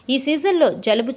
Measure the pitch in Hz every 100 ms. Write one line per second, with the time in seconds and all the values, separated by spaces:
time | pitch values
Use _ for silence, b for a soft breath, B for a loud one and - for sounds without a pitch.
0 | B 262 277 302 370 359 269 156 220 220
1 | 233